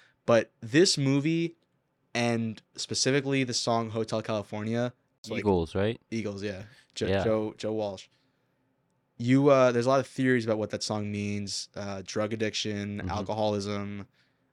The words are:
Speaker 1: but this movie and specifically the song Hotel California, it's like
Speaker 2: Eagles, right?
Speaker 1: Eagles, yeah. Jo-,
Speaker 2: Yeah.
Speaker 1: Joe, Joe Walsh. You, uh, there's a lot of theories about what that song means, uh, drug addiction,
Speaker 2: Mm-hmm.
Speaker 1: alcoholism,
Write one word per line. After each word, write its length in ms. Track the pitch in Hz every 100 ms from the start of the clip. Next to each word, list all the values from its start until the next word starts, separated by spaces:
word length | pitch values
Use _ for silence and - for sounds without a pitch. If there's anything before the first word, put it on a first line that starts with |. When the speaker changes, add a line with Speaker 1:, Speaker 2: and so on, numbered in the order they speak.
| _ _ -
Speaker 1:
but 240 | 113 - _
this 380 | 113 143 190 -
movie 560 | 135 139 151 165 170 - _ _ _ _ _
and 480 | 117 120 117 113 104 -
specifically 720 | - - 107 131 143 135 135
the 100 | 127
song 360 | 117 - 117 113
Hotel 300 | 110 110 110
California, 720 | 110 107 101 107 107 117 123 - _ _
it's 100 | -
like 80 | 113
Speaker 2:
Eagles, 360 | 104 90 82 95
right? 240 | 104 120 _
Speaker 1:
Eagles, 320 | 113 101 98
yeah. 200 | 101 95 104 - _ -
Jo-, 100 | -
Speaker 2:
Yeah. 160 | -
Speaker 1:
Joe, 320 | 113 110 107 -
Joe 160 | 110
Walsh. 340 | 110 104 95 - _ _ _ _ _ _ _ _ _ _ -
You, 300 | 120 135 143
uh, 200 | 135 127
there's 160 | 120 120
a 20 |
lot 120 | 135
of 80 | 127
theories 360 | - 131 127
about 140 | 113 107
what 120 | 107
that 120 | 107
song 300 | - 107 104
means, 560 | 104 101 104 98 - - -
uh, 260 | 101 98
drug 280 | 90 107 107
addiction, 640 | 110 107 - 107 104 101 104
Speaker 2:
Mm-hmm. 120 | 101
Speaker 1:
alcoholism, 960 | 104 101 110 107 104 101 101 101 101 98 _ _ _ _